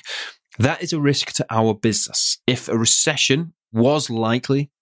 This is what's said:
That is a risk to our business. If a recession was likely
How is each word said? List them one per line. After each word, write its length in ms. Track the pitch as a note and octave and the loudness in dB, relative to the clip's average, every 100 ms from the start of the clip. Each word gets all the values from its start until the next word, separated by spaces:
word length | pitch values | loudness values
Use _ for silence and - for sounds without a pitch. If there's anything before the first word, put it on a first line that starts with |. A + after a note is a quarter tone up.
| - - - - _ - | -10 -12 -12 -16 _ -2
That 240 | B2 D#3+ | 0 0
is 100 | E3+ | -4
a 80 | D#3+ | -2
risk 320 | C#3+ C3+ - | 0 0 -2
to 120 | - - | -6 -2
our 220 | A2+ A2 | 0 0
business. 680 | G#2+ A2+ G2+ - - - - - | 2 0 0 -2 -2 -4 -2 -2
If 220 | B2 - | -2 -2
a 80 | A2+ | 0
recession 760 | A2+ - - D3 - C#3 E3+ - _ | 2 2 2 0 0 0 -2 -12 _
was 380 | A2 B2 D3+ C#3+ | 2 4 2 0
likely 600 | A2+ A2+ B2 - C#3 D3 _ | -2 0 0 0 0 -2 _